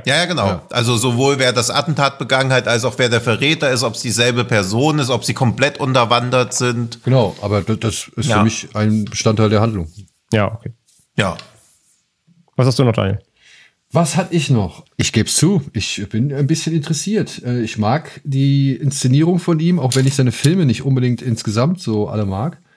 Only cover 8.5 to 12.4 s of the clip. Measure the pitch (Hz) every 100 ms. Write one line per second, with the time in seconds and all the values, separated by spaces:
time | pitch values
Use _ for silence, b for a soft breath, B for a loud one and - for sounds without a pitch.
8.5 | 110 - 107 107 107 104 - 113 107 107
9.5 | 104 113 104 82 - 95 _ - 107 98
10.5 | 110 - - _ _ _ - 98 85 -
11.5 | _ _ _ _ _ _ _ _ _